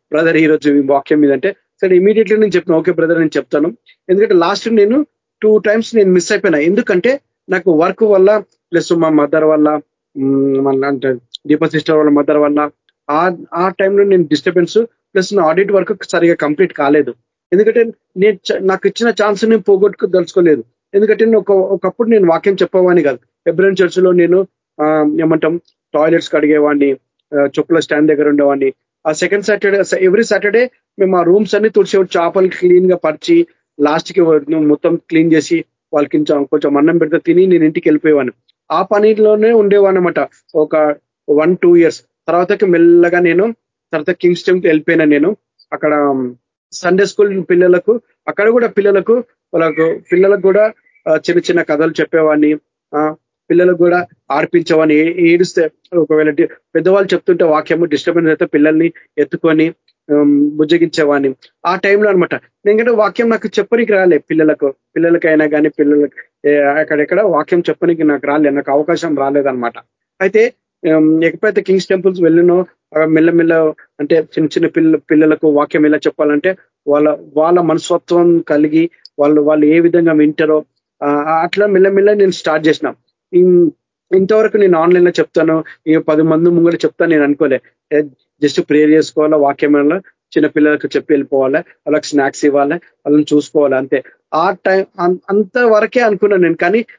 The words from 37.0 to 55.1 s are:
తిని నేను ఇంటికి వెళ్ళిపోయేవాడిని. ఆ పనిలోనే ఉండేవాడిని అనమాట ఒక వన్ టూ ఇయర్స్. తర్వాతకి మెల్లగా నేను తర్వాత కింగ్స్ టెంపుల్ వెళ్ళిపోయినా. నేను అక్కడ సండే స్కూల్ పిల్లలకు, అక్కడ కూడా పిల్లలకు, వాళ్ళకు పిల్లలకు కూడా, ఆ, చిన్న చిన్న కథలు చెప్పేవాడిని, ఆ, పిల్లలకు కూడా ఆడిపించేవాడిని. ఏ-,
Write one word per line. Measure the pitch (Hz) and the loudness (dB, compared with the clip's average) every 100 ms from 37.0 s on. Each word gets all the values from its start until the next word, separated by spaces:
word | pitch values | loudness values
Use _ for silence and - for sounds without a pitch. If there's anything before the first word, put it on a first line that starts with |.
| 156 160 | 0 -2
తిని | - 175 190 | 0 2 2
నేను | 170 | 2
ఇంటికి | 156 170 165 | 0 0 -2
వెళ్ళిపోయేవాడిని. | 151 160 147 123 - _ _ - | 0 2 0 -2 -8 _ _ -6
ఆ | 165 | -4
పనిలోనే | 190 208 214 214 214 214 220 | -2 0 2 2 2 2 2
ఉండేవాడిని | 233 202 202 196 190 | 2 2 2 2 2
అనమాట | 175 156 139 _ _ | -2 -2 -6 _ _
ఒక | 160 151 156 151 147 _ _ - | -4 -2 0 -2 -4 _ _ -2
వన్ | 147 160 185 | 0 2 2
టూ | 175 175 | 4 4
ఇయర్స్. | 165 - _ _ - | 2 -2 _ _ -4
తర్వాతకి | 170 185 208 196 | -2 -2 -2 0
మెల్లగా | 170 170 175 175 175 | 2 6 6 4 2
నేను | 175 175 226 226 _ _ - | 0 0 -2 -6 _ _ -10
తర్వాత | 156 147 | -8 -6
కింగ్స్ | - 180 170 | -2 -2 -2
టెంపుల్ | - 185 175 | -2 0 0
వెళ్ళిపోయినా. | 156 160 165 | 0 0 0
నేను | 151 147 165 214 _ _ - | 2 0 -2 -6 _ _ -14
అక్కడ | 151 156 147 143 135 127 123 _ _ _ | -6 -2 -2 -2 -4 -6 -12 _ _ _
సండే | - 180 190 196 | -8 -2 0 0
స్కూల్ | - 202 190 165 | 0 0 0 -2
పిల్లలకు, | 180 180 180 208 240 _ _ - | 2 2 2 0 -4 _ _ -10
అక్కడ | - 214 | -2 0
కూడా | 240 233 | 2 0
పిల్లలకు, | - 202 196 202 240 - _ _ | 0 0 0 0 -2 -4 _ _
వాళ్ళకు | 170 165 156 165 170 - | -4 -2 -2 -2 -4 -4
పిల్లలకు | 180 190 202 | 0 2 2
కూడా, | 190 196 214 - _ _ - | 2 2 0 -4 _ _ -4
ఆ, | 156 | -4
చిన్న | - 170 | 0 -2
చిన్న | - 170 | 0 -2
కథలు | 160 147 160 - | -2 -2 -2 -2
చెప్పేవాడిని, | - 165 156 151 151 151 _ _ _ | -2 0 0 2 0 -2 _ _ _
ఆ, | 147 156 160 _ _ - | -4 -4 -6 _ _ -2
పిల్లలకు | 170 180 170 | 2 2 2
కూడా | 175 175 175 _ - | 2 0 -4 _ -6
ఆడిపించేవాడిని. | 139 160 175 160 160 156 151 | -4 -2 -2 0 0 2 2
ఏ-, | 165 | 0